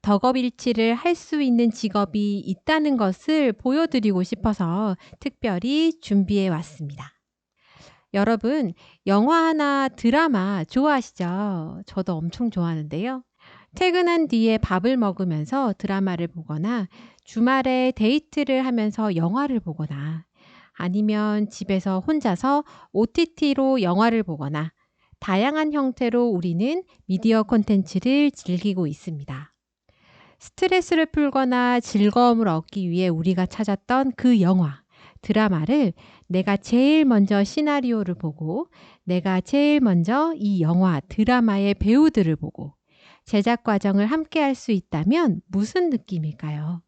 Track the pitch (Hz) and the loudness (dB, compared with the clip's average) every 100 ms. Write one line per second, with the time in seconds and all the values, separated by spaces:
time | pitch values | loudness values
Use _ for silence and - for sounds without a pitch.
0 | - 202 254 262 247 - 247 226 226 240 | 2 2 2 0 -2 -4 -2 0 2 2
1 | 339 339 - 302 269 233 233 - 220 196 | 0 -2 -2 -2 2 4 2 0 -2 -2
2 | 202 208 208 202 - 185 - 311 302 262 | -2 -2 -2 -4 -6 -6 0 0 2 0
3 | 196 185 - 311 269 214 254 285 330 262 | 0 -2 -2 0 0 0 -2 0 0 0
4 | 214 185 180 208 226 208 170 175 214 185 | 0 0 -2 -2 -4 -2 -2 -2 -2 -4
5 | - - 285 _ 233 180 233 294 330 320 | -10 -12 -12 _ -4 -4 -2 0 0 -2
6 | - 202 185 202 185 160 165 - 147 139 | 0 0 2 0 0 -2 -6 -12 -14 -12
7 | 135 _ _ _ _ _ _ _ - _ | -18 _ _ _ _ _ _ _ -20 _
8 | _ 196 208 226 226 302 220 - - _ | _ -2 0 0 0 0 -2 -6 -20 _
9 | - 202 247 330 330 311 285 277 269 262 | 0 2 4 4 2 2 0 0 -2 -2
10 | 233 277 330 220 190 196 160 254 294 277 | 0 2 2 0 0 -4 -2 0 2 0
11 | - - 175 185 208 180 156 - 202 196 | -2 -6 -4 -2 -4 -4 -6 -12 -10 -6
12 | 190 165 165 - 240 190 170 160 151 151 | -4 -4 -6 -4 -4 -2 -2 -4 -6 -6
13 | 233 262 - _ - - _ - 370 349 | -6 -8 -12 _ -20 -20 _ -2 0 2
14 | 349 339 311 233 220 220 - 185 220 262 | 2 2 0 2 2 2 0 0 0 0
15 | 208 180 185 151 151 269 254 196 196 196 | 0 -2 -4 -2 -4 -2 -2 -4 -4 -2
16 | 190 170 170 175 160 151 196 240 185 - | -2 -2 -6 -8 -8 -6 -4 -4 -6 -12
17 | - _ _ 220 240 269 262 254 254 - | -20 _ _ 0 2 2 0 0 0 2
18 | 214 294 _ - 285 262 262 240 214 208 | 0 0 _ -4 0 0 0 0 -2 -2
19 | 214 165 170 233 285 240 170 151 151 139 | -2 0 0 0 -2 -2 -4 -8 -8 -6
20 | 147 160 - _ _ - _ - 180 196 | -8 -8 -12 _ _ -20 _ -8 -4 0
21 | 214 214 214 208 208 - 190 190 196 185 | 0 0 0 -2 -4 -6 -4 -2 0 -4
22 | 185 311 240 180 262 285 294 - - 190 | -2 -2 0 -2 0 0 -2 -18 -6 -2
23 | 226 - 330 - 294 277 269 262 180 180 | 0 0 -2 0 0 2 2 2 2 2
24 | 226 226 180 156 143 151 160 _ _ _ | 2 0 -2 -6 -6 -4 -6 _ _ _
25 | _ _ - 190 247 311 311 294 269 240 | _ _ -2 0 2 0 -2 0 -2 -2
26 | 240 240 240 185 175 170 240 339 370 _ | 0 2 0 0 -2 0 0 -2 -6 _
27 | - 190 226 220 214 226 202 202 185 185 | -6 0 2 2 2 0 2 0 0 -2
28 | 247 277 294 - - 180 208 185 160 147 | 0 2 2 -2 -6 -2 -2 -2 -4 -6
29 | - 151 139 135 147 _ _ _ _ _ | -10 -12 -10 -12 -14 _ _ _ _ _
30 | _ _ - _ - - 370 370 339 330 | _ _ -20 _ -20 -4 2 2 2 0
31 | 320 302 285 269 262 247 247 247 - 208 | 2 0 0 0 0 2 2 0 0 2
32 | 208 240 247 226 214 160 - 202 180 175 | 2 4 4 4 2 0 -4 -6 -2 0
33 | 185 165 165 185 180 - 214 196 - 254 | 0 0 0 0 -2 -4 -4 -4 -2 0
34 | 269 233 254 233 175 185 156 139 _ _ | 0 0 2 4 4 2 0 -4 _ _
35 | - _ - 214 214 170 156 294 226 - | -20 _ -2 0 2 0 0 0 0 -4
36 | - _ _ 180 190 202 - 240 277 311 | -20 _ _ -2 0 -4 0 2 4 4
37 | 285 220 196 208 202 - 302 285 247 226 | 4 4 4 2 0 0 0 0 -2 -2
38 | 185 175 165 147 156 196 349 _ - _ | -4 -6 -8 -6 -6 -6 -8 _ -20 _
39 | - 180 180 185 - 277 294 294 240 175 | -4 -2 0 -2 0 2 4 4 4 2
40 | 165 254 320 320 208 190 160 175 190 151 | 2 0 0 -2 -2 0 2 2 2 0
41 | - - 220 247 226 196 202 202 202 247 | -4 -2 2 2 2 2 0 0 2 4
42 | 311 269 165 156 151 - 143 _ _ _ | 4 4 0 0 -6 -12 -16 _ _ _
43 | - _ - 208 202 240 - 202 202 196 | -20 _ -2 0 0 -2 0 0 2 2
44 | 214 311 311 320 277 262 - 202 _ 156 | 0 -2 -2 0 0 -2 -2 -2 _ -2
45 | 160 311 311 170 _ 190 214 370 349 254 | 0 2 2 -2 _ -4 -2 -2 -2 -2
46 | - 175 156 - 156 151 151 175 | -4 -6 -6 -8 -10 -8 -8 -8